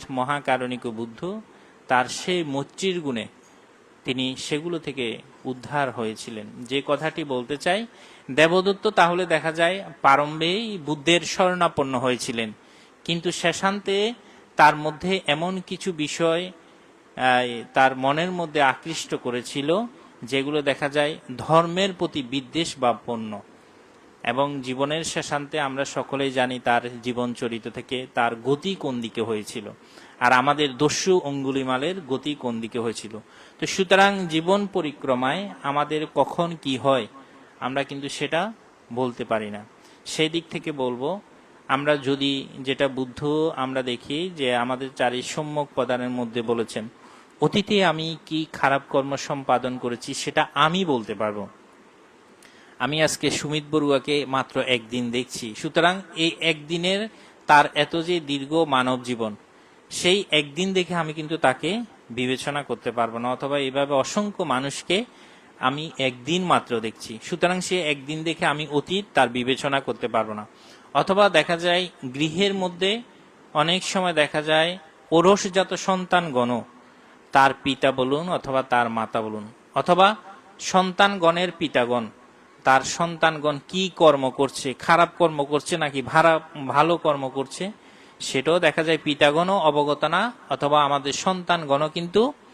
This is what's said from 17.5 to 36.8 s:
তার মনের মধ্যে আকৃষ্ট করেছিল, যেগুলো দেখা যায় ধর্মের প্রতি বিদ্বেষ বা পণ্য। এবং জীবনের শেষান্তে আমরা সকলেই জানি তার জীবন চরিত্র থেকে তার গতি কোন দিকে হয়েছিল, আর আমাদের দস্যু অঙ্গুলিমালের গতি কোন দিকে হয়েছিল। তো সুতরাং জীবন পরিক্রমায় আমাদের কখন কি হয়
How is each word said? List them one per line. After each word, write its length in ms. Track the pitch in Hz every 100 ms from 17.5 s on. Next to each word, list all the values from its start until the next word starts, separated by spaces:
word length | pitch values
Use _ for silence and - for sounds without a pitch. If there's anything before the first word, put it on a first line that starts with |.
| 117 107
তার 220 | - 131 131
মনের 360 | 131 151 175
মধ্যে 300 | 180 165 151
আকৃষ্ট 540 | 139 127 165 156 - 147
করেছিল, 640 | 127 120 117 143 139 180 233 - - -
যেগুলো 380 | 117 135 135 151
দেখা 280 | 143 131 147
যায় 280 | 143 147 170 - 123
ধর্মের 560 | 117 160 170 175 196
প্রতি 300 | 180 170 156
বিদ্বেষ 520 | 123 135 123 156 165 -
বা 200 | 123 113 -
পণ্য। 360 | 117 110 104 - - - - - - - -
এবং 380 | - 123 143 143
জীবনের 420 | 127 127 139 156
শেষান্তে 560 | 160 - 147 143 143 156
আমরা 260 | 143 135 139
সকলেই 460 | - 123 135 139
জানি 280 | 131 127 127
তার 420 | 123 120 120 123
জীবন 320 | 117 120 123
চরিত্র 380 | 117 120 113 113
থেকে 360 | 120 117 127 127
তার 220 | - 117 117
গতি 400 | 117 143 185 190
কোন 260 | 147 123
দিকে 200 | 113 117
হয়েছিল, 480 | 113 110 104 120 104 110 - - - -
আর 120 | 123
আমাদের 460 | 127 135 147 147 127
দস্যু 400 | 147 - - 185
অঙ্গুলিমালের 840 | 143 139 135 135 131 127 151 190
গতি 340 | 139 131 147 143
কোন 260 | 123 117
দিকে 180 | 113 120
হয়েছিল। 400 | 117 107 104 110 - - - -
তো 60 | -
সুতরাং 600 | - 185 190 196 196 180
জীবন 400 | 160 165 202 202
পরিক্রমায় 800 | 196 151 139 135 123 127 160 202 185
আমাদের 440 | 143 143 147 156 151 -
কখন 400 | 135 - 170 165
কি 160 | 139
হয় 300 | 131